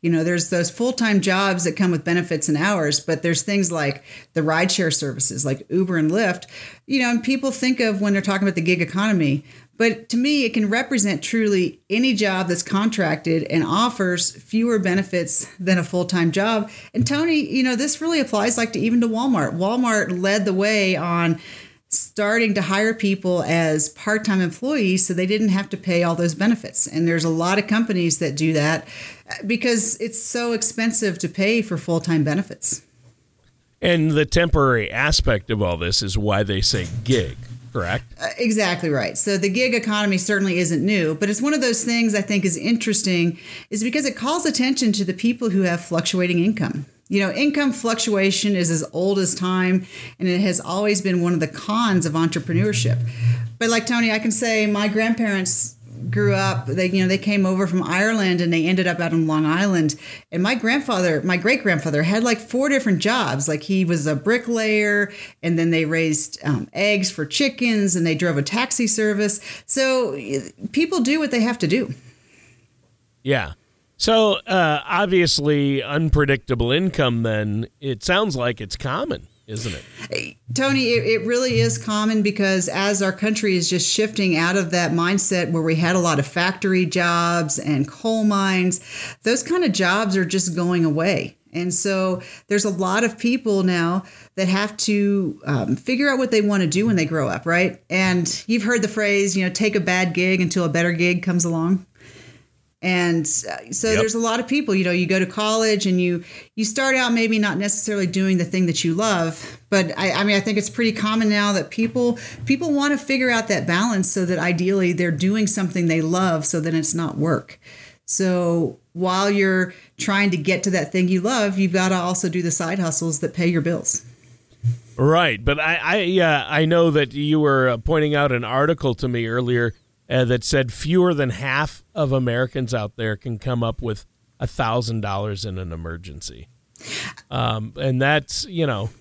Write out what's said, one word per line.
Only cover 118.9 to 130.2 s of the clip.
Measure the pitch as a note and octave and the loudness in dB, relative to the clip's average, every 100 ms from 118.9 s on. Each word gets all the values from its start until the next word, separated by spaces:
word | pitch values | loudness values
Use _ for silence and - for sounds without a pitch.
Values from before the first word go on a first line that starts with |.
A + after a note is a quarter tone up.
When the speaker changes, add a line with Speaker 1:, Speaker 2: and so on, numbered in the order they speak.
Speaker 1:
while | E3+ F#3 F#3 G3+ | -4 0 2 2
you're | G3+ F#3+ F#3 F3+ - - - | 2 2 2 0 -6 -20 -6
trying | - G3 G3+ | -2 2 2
to | F3 | 2
get | D3 F3+ | 0 0
to | F#3+ | 0
that | F3+ D3 | 0 0
thing | F#3 F3+ | 0 2
you | F#3 | 2
love, | G3 B3+ G3+ F#3+ | 2 2 0 2
you've | F#3+ | 0
gotta | F#3 F#3 | 2 2
also | F#3 F3 F3+ F3+ | 0 0 0 0
do | F3 | -2
the | E3+ | 0
side | E3 E3 G3 | 0 0 -2
hustles | E3+ D#3 E3 D3+ | 0 0 0 -2
that | E3+ - | -2 0
pay | F3 | 0
your | E3+ | 2
bills. | D3 E3+ - - - - - - _ _ A#2 A#2+ - - | 0 -2 -2 -2 -4 -20 -20 -20 _ _ -4 -4 -8 0
Speaker 2:
Right, | C3+ D#3+ E3+ G#2+ A#2 | 4 4 2 0 0
but | C#3+ | 0
I, | D#3 E3 | 0 -2
I, | C#3+ F3+ F3 F#3 | 0 0 2 4
uh, | E3 D3 - | 4 2 0
I | D3 D#3+ | 0 4
know | E3+ E3+ | 4 4
that | D3+ C3+ | 4 0
you | C3+ D3 D#3 | -2 0 4
were, | D3 C3+ B2+ | 4 4 2
uh, | A#2 | 0
pointing | A2+ D#3+ D3+ D3 | 0 2 2 2
out | C#3+ | 2
an | B2 | 0
article | A2+ B2+ D3 E3 C#3 A#2 | 0 0 2 2 0 -2
to | C3 | -2
me | A#2+ A2+ | -2 -2
earlier, | A#2+ B2 B2 A#2 - _ _ _ | -2 0 2 0 -4 _ _ _
uh, | C3 | 0